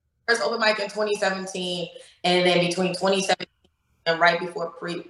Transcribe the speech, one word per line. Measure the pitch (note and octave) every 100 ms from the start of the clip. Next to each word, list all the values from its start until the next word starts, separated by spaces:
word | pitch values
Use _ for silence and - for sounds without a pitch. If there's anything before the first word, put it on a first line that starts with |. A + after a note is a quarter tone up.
| _ _ -
first | A#3
open | A3 A3+
mic | G#3+ G3+
in | G3+
twenty | G#3 G#3+ G#3
seventeen, | F#3+ F#3+ F#3 F#3 F3+ F3 E3+ - - _
and | F3 F3+ F3+
then | F3
between | F3 E3+ F#3
twenty | - F#3+ G3
seventeen | F#3+ F#3 - _ _ _ _ _ -
and | E3
right | E3+ E3+
before | F3+ F3 E3+
pre-, | - F3 E3+